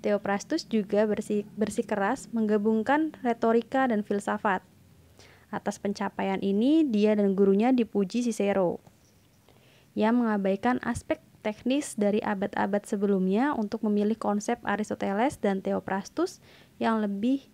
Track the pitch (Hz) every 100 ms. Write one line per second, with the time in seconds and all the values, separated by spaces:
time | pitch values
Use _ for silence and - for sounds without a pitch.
0 | 208 208 202 196 - 320 - 220 196 202
1 | 214 208 214 208 208 - 208 208 233 208
2 | 196 262 - 233 214 214 208 220 214 285
3 | 311 - 247 233 226 226 233 269 262 214
4 | 208 202 202 208 220 190 - - - -
5 | - _ - - _ 202 - - 202 202
6 | 196 - 196 190 196 196 240 320 302 208
7 | 208 214 202 190 196 196 233 262 220 202
8 | 196 226 240 220 202 196 180 - - _
9 | _ _ _ _ _ - _ - _ -
10 | 214 240 233 208 196 196 240 254 - 240
11 | - 311 - - 214 214 - 269 294 -
12 | 208 208 - 202 202 - 208 202 - 208
13 | 202 202 185 196 269 294 214 226 214 208
14 | 208 226 214 208 - 233 - 202 208 208
15 | 202 196 254 - 208 196 196 196 - 190
16 | - - 349 - - - - _ 233 220
17 | 208 196 220 269 -